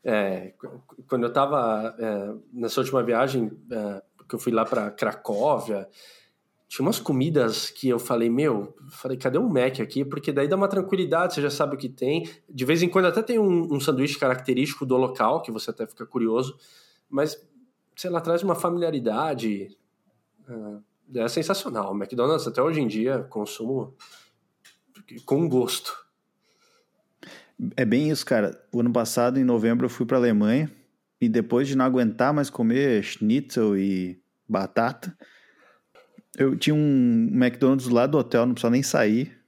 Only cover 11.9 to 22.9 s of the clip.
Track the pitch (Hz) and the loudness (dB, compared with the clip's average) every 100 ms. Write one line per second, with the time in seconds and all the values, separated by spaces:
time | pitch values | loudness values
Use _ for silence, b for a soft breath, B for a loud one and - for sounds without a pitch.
11.9 | - 131 165 165 B _ 135 127 165 175 | -4 -2 -2 -4 B _ -4 0 2 2
12.9 | 190 180 170 220 233 202 175 165 139 139 | 4 2 0 0 2 4 2 0 0 0
13.9 | 131 143 143 135 127 - 127 147 - 135 | 0 0 0 0 0 0 0 0 -4 0
14.9 | 127 127 - 110 160 165 110 - - 110 | 0 0 2 2 2 -4 -8 -8 -8 -10
15.9 | - 113 123 113 117 131 - b b b | -10 -8 -2 0 0 -2 -10 b b b
16.9 | b _ 139 156 - _ _ _ _ _ | b _ -2 -2 -4 _ _ _ _ _
17.9 | - 185 170 165 170 190 165 175 175 170 | -12 -6 -4 0 0 0 0 0 0 -2
18.9 | 147 117 110 156 131 110 101 95 _ _ | 0 -2 0 -2 -2 -4 -4 -8 _ _
19.9 | _ _ _ _ _ - 113 107 104 _ | _ _ _ _ _ -16 -14 -14 -16 _
20.9 | _ _ 123 117 165 160 190 - 117 98 | _ _ -4 -2 -2 -2 -4 -4 -6 -4
21.9 | 101 98 120 127 160 120 127 147 156 120 | -6 -6 -2 0 0 -2 0 0 0 -2